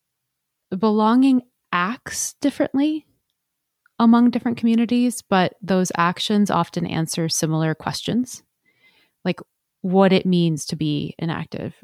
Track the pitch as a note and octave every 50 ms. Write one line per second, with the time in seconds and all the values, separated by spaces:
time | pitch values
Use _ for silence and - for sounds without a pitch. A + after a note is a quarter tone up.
0 | _ _ _ _ _ _ _ _ _ _ _ _ _ - F#3+ F#3 A3 G#3+ G#3 G#3+
1 | G#3+ A3 A#3 B3+ C4 C#4 C4 B3 - _ _ _ _ _ - F3 F3+ G3 B3 -
2 | - - - - - - - _ - C#4+ - - D4 - - C4+ C#4+ D#4 D#4 D#4
3 | - _ _ _ _ _ _ _ _ _ _ _ _ _ _ _ _ _ _ -
4 | A#3 A3+ A#3 A#3 A#3+ B3 A#3 A#3+ - A#3+ A#3 - A3 A#3 A3+ A3+ A#3 G3+ A#3+ A#3+
5 | B3 B3 A3+ - - - G3 F#3 F3+ - - _ - E3+ G3 F#3 F#3 - - -
6 | E3+ F3 F3+ - - - G#3 G#3 G#3 F3+ - E3+ E3+ - - F3 E3+ - - E3
7 | D#3+ D#3 - F3 E3 D#3+ - - E3 D#3 D#3+ D#3 D#3+ D#3+ D#3 - - D3+ D3+ -
8 | - E3 F#3 A#3 B3+ - - - _ _ _ _ _ _ _ _ _ _ _ _
9 | _ _ _ _ - F#3 F3 - - _ _ _ _ _ _ _ - F#3 F3+ F#3+
10 | G3 F#3+ F#3+ F#3 - F#3 F3+ F3 E3+ E3 D#3 D3 - - E3+ D3+ D#3 D3+ D3 C#3+
11 | - - - - E3 E3 D#3 - D#3+ - - - - D#3+ - _